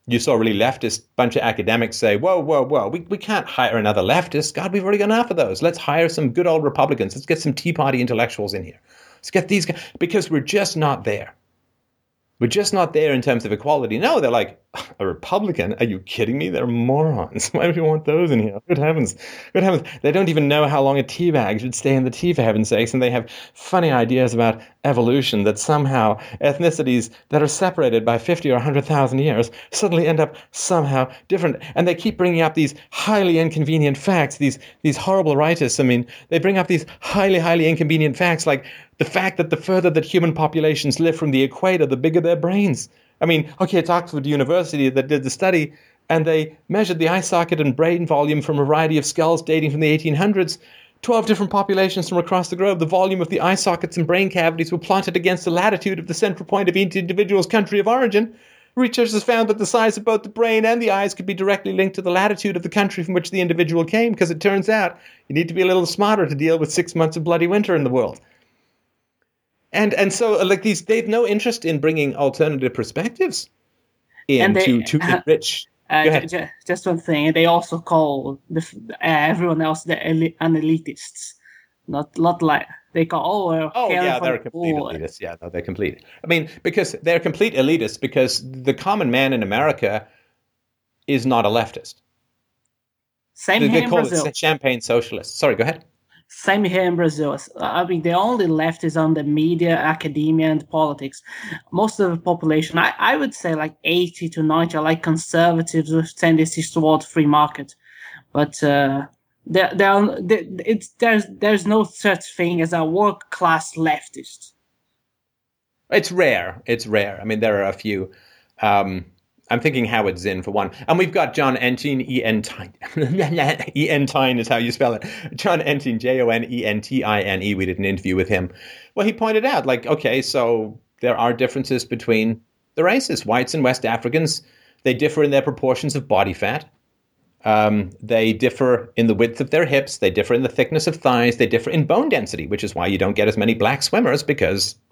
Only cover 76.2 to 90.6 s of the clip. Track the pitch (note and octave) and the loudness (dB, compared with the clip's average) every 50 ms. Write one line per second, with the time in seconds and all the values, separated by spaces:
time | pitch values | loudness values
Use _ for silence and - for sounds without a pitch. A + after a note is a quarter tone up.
76.2 | - E3 F3 E3+ D#3 - - - _ - F3 E3+ - F#3+ E3+ E3+ - - D#3+ D3 | 0 -2 -6 -8 -8 -8 -14 -16 _ -6 -6 -4 -2 -4 -4 -4 -2 -2 -2 0
77.2 | D3 D#3+ D#3 E3 E3 E3+ E3+ E3+ E3+ - E3 E3 E3+ - E3+ D#3+ D#3 D3 C#3 C3+ | 2 2 2 4 4 4 4 2 0 -2 -8 -10 -4 0 2 2 2 2 0 -4
78.2 | - C#3 C#3 - _ _ E3 D#3+ D#3+ - - G#3 A3 A3+ - - - E3 D#3+ D3+ | -6 -8 -10 -12 _ _ -6 -6 -6 -6 -12 -18 -18 -16 -12 -6 -2 0 0 2
79.2 | D3 D#3+ D#3+ E3 F3 F3 D#3+ D#3 D#3+ D#3 D#3 D#3+ - E3 D#3+ - - E3 D#3+ D#3+ | 2 0 0 0 0 -2 0 0 0 -2 -2 -4 -4 -6 -6 -4 -2 -2 0 0
80.2 | E3 D#3+ D#3+ - E3 E3 D#3+ D#3 D#3 D#3 D#3+ D#3+ D#3+ - C#3 - - - - - | 0 -2 -2 -2 0 0 0 2 2 0 0 0 -2 -8 -14 -14 -18 -20 -18 -18
81.2 | - - - _ _ - - - _ _ _ _ _ - - C#3+ D3 - _ E3+ | -18 -18 -18 _ _ -20 -20 -20 _ _ _ _ _ -10 -8 -8 -8 -8 _ 0
82.2 | E3 E3+ F3 E3+ E3+ D#3 D3 - - - - - _ _ - E3+ E3 E3 E3+ D#3 | 0 0 2 2 0 0 0 0 -2 -6 -14 -20 _ _ -2 -2 -2 -2 -2 -4
83.2 | D3+ E3+ G3+ G#3 F#3+ E3+ D#3+ D#3+ D#3 D#3 - B3 B3 G3+ F3+ F3+ - - B2+ B2+ | -2 -2 -2 -2 -2 -2 -2 -2 -4 -4 -4 -2 -2 0 0 0 0 0 -2 -2
84.2 | - C3 B2+ A2 - B2 D#3 E3+ E3+ E3 D#3 D3 C#3+ A#2+ A2 D#2 D#2+ D#2+ - - | -2 -2 -2 -4 -6 -10 -8 -4 -2 -2 -2 -2 -4 -6 -8 -8 -10 -10 -10 -12
85.2 | F#2 E2 E2+ - F2 E2+ F2 F2 F2 - F#2+ F#2+ G2+ D2+ - - - _ - - | -12 -12 -12 -12 -14 -10 -8 -8 -8 -6 -6 -4 -4 -4 -4 -8 -14 _ -20 -16
86.2 | - D#3+ E3+ E3 D#3 D#3 - - - F3 E3+ G#3 F3+ - - - - E3 E3+ E3 | -4 -2 0 0 0 -4 -10 -8 -6 -2 -2 0 -2 -2 -4 -4 -2 0 0 0
87.2 | E3+ F3 D#3 - G#3 A3+ - C3 C3 C#3+ E3 D#3+ A2+ G#2+ - - - - - C3 | 0 -2 0 0 -2 0 2 0 2 2 2 0 0 -4 -4 -6 -8 -2 0 0
88.2 | C3 B2 - - - C3 C3 C3 B2+ C#3 C3+ - - F#3+ G#3 G#3+ E3+ B2 A#2+ C3 | 0 2 0 -4 -8 -10 -14 -4 -2 -2 -2 -2 -2 -2 -2 0 0 0 2 2
89.2 | C3+ C3+ C3+ A#2 G#2 F#2+ G#2 A#2+ C#3+ D#3 - - A#2+ G2 G#2 G#2+ - - _ _ | 2 2 0 -2 -2 -2 -2 0 0 0 0 0 -2 -2 -2 -4 -6 -10 _ _
90.2 | _ _ _ _ _ _ _ _ | _ _ _ _ _ _ _ _